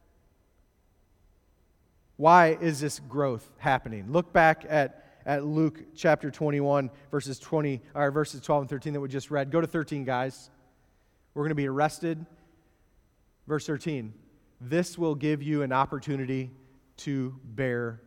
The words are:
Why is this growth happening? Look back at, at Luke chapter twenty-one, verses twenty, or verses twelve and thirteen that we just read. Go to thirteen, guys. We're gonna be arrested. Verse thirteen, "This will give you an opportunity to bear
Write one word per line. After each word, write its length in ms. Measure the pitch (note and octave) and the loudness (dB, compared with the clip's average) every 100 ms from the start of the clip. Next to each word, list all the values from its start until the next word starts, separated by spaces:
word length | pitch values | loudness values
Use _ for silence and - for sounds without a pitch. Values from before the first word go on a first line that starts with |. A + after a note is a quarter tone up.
| _ _ _ _ _ _ _ _ _ _ _ _ _ _ _ _ _ _ _ _ _ - | _ _ _ _ _ _ _ _ _ _ _ _ _ _ _ _ _ _ _ _ _ 4
Why 400 | D#3 F3+ E3 D#3+ | 8 10 8 4
is 220 | E3 C#3 | 0 0
this 180 | D3+ - | -4 -6
growth 500 | C#3 C3+ C#3 A2+ - - | -6 -2 0 -2 -8 -4
happening? 540 | C#3+ C3 A#2+ G#2+ G2 | 0 0 -2 -10 -2
Look 220 | E3 E3+ | -2 2
back 320 | F3+ D#3+ D#3 D3+ | 6 6 4 0
at, 540 | D3+ C3+ - - - - | 0 0 -4 -20 -10 -4
at 200 | C#3+ D3 | -2 0
Luke 380 | D#3 D#3 D#3 - - | 2 2 0 -14 0
chapter 360 | E3 D3+ C#3+ | 2 2 0
twenty-one, 580 | - D3+ C#3+ C#3 C#3+ C3 - - | -4 -2 0 2 2 0 -6 -6
verses 280 | D3 C3+ C3 | -6 -4 -10
twenty, 420 | - D#3 D3 B2+ - | -4 -2 0 -4 -6
or 180 | C#3+ C#3+ | -2 0
verses 300 | D3 D3 C3+ | 0 -4 -4
twelve 200 | - D3 | 0 0
and 80 | C3 | 0
thirteen 240 | C#3 D#3 | -6 -6
that 60 | C#3+ | -6
we 80 | C#3 | -6
just 240 | C3+ - | -8 -4
read. 200 | D3 C#3 | -4 0
Go 100 | E3 | 0
to 60 | D#3+ | 0
thirteen, 360 | E3 C#3+ D3 | -2 -4 -4
guys. 460 | C3 B2 C3+ - - _ _ _ _ _ _ _ _ | -2 -2 -2 -8 -20 _ _ _ _ _ _ _ _
We're 100 | D3 | -4
gonna 120 | D3+ D3 | -2 0
be 120 | C3+ | 0
arrested. 580 | C3+ D3+ - E3+ D#3+ E3 - _ _ _ _ _ _ _ _ _ _ - | 0 0 0 -6 -6 -10 -20 _ _ _ _ _ _ _ _ _ _ -6
Verse 180 | D3+ - | -4 -4
thirteen, 480 | D3 E3+ C#3 A2 - - _ _ - | -6 -4 -6 -8 -14 -20 _ _ -18
"This 380 | B2 E3 F3+ - | -4 -2 -2 -2
will 180 | E3 C#3+ | -2 0
give 260 | D3+ D3 | -2 -2
you 200 | D3 D3 | -2 -2
an 100 | C3 | 2
opportunity 800 | C3 C3+ C#3 D3 C#3 C3 C3 B2+ - - _ _ - | 2 0 -2 -6 -4 -2 -4 -6 -12 -20 _ _ -12
to 420 | D3+ C3+ B2+ C3 | -6 -4 -4 -8
bear 580 | A#2 A2 C3 A#2+ A#2 A2+ | -12 -6 -4 -2 -6 -10